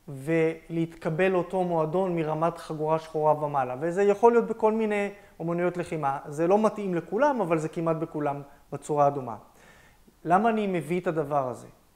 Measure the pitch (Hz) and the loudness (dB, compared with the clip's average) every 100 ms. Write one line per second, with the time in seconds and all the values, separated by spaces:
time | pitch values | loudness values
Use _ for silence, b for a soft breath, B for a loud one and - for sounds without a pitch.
0 | - 135 139 165 160 165 - 165 165 - | -16 -10 -2 0 0 -2 -6 -4 -4 -4
1 | 180 160 190 185 170 190 180 170 156 175 | -4 0 2 0 -2 -2 -2 0 0 0
2 | 190 170 151 156 165 165 - 156 156 160 | 0 0 -2 0 -2 -2 -8 -4 0 -2
3 | 160 156 151 147 151 143 127 127 165 175 | -2 0 2 2 0 -2 -2 -2 -2 2
4 | 202 196 233 240 214 220 214 220 220 208 | 2 6 6 6 2 0 0 2 0 0
5 | 202 202 B - 165 170 180 175 165 165 | -2 -6 B -8 -4 0 0 -2 -4 -4
6 | 143 139 151 147 170 202 214 214 202 170 | -2 -4 -6 0 4 4 4 0 -2 -4
7 | 160 202 294 262 175 165 156 - 165 160 | -2 2 2 2 0 0 -2 -2 -2 -2
8 | 160 156 147 143 139 b b 143 - 147 | -4 -4 -4 -4 -10 b b -10 -2 4
9 | 143 139 123 107 - b b b b b | 4 2 -4 -12 -16 b b b b b
10 | _ _ 156 180 226 220 202 180 143 180 | _ _ 2 4 4 2 0 -2 -2 -2
11 | 180 160 139 147 131 117 123 - _ | -2 -2 0 -2 -2 -6 -12 -20 _